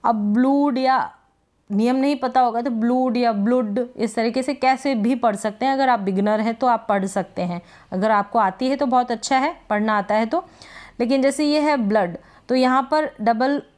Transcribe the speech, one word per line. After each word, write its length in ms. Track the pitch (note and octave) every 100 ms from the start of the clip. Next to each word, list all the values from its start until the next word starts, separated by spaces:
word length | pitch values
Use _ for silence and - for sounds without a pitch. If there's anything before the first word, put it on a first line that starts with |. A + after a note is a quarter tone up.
अब 280 | B3+ A3+ G#3
ब्लूड 460 | G#3+ C4 C#4 C#4+ C4
या 320 | C4 C4 A#2 - _ _ _ _ _
नियम 260 | G3+ A#3 C4
नहीं 200 | C4+ D4
पता 240 | C4 B3+
होगा 200 | B3 A3+
तो 80 | A#3+
ब्लूड 440 | A3+ A#3 B3+ B3+ A#3+
या 160 | A#3
ब्लूड 440 | G#3+ G3+ B3+ A3 G3+ B3 -
इस 180 | G#3+
तरीके 280 | G#3+ A3+ B3
से 120 | C4
कैसे 400 | C#4+ C4 C4 C#4+ B3+
भी 180 | G#3 B3+
पढ़ 200 | A#3 G3+
सकते 300 | A3 G#3 C4
हैं। 60 |
अगर 160 | C4+ C4+
आप 120 | A#3+
बिगिनर 400 | G3 F#3+ G3+ G#3+
हैं 140 | A3
तो 120 | A3+ B3+
आप 200 | A#3 -
पढ़ 180 | G3+ F#3+
सकते 360 | G3 F#3 -
हैं, 180 | F3+ E3+ - - -
अगर 180 | F#3+ G#3+
आपको 260 | G#3 G3+ A#3
आती 300 | G3 F#3 B3+
है 80 | C4+
तो 100 | C#4
बहुत 240 | B3 A#3+
अच्छा 280 | A3+ - C4
है, 160 | C#4 E4+ -
पढ़ना 280 | G#3 G#3+ G#3+
आता 160 | G3+
है 120 | G#3+ A3+
तो। 180 | E4 E4+ - - - - -
लेकिन 220 | A#3+ C4+
जैसे 220 | C4+ C#4
ये 160 | D4+ D4
है 160 | D4+ C#4+
ब्लड, 380 | G#3 G#3+ F3+ E3+ - - -
तो 60 |
यहाँ 340 | B3+ B3+ B3+ C4
पर 200 | D#4 D#4 -
डबल 400 | A3 A3+ C4 C#4+ -